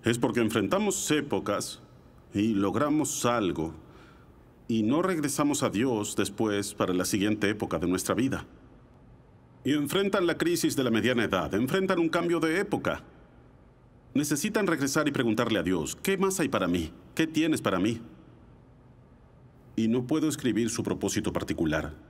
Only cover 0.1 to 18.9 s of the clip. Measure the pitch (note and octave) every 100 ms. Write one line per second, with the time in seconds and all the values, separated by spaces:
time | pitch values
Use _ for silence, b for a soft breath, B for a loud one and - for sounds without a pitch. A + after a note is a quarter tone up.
0.1 | B2 B2 A2+ A2+ A2+ G2 F#3+ G#3 F#3 -
1.1 | D3+ D3 G2 - G2+ - - - - -
2.1 | - - G2+ A2 G2+ G2 G2+ D3 D3+ C#3
3.1 | - A#2+ A#2+ F#2+ D#2 D#2 - - B B
4.1 | B B - - - - A2+ G#2+ D3 F#3
5.1 | E3+ D3 - D3 C#3+ A#2+ F#2 C3 A2 G#2
6.1 | - G2 G2+ A2 G2+ G2+ - F#2+ F2+ F2+
7.1 | A2 G#2 G#2+ G2+ G#2+ F#2 E2 F2 F2+ -
8.1 | F#2+ C3 F#2 - - - - - - -
9.1 | - - - - - B2 D3 C#3+ F#3+ G3+
10.1 | G#3 F3 D3+ D#3+ E3+ D#3 C3 B2 A2+ A2
11.1 | A#2+ G#2 F#2+ D2+ F#2 C3 F#3+ F#3+ F3+ E3
12.1 | F3 E3+ E3+ D#3+ E3+ G#3 C#3+ F2 D2+ -
13.1 | - - - - - - - - - -
14.1 | C3 D3 D3 G#3+ A3 G3 D#3+ C3+ D#3 D3
15.1 | - A#2+ A2+ A#2 G#2+ E2 F2+ C#2+ - -
16.1 | G3 G3 F#3+ C#3 A2+ F2+ F2 D#2+ - -
17.1 | - D#3+ D#3 E3 C#3 A2 F#2 G#2 A#2 -
18.1 | - - - - - - - -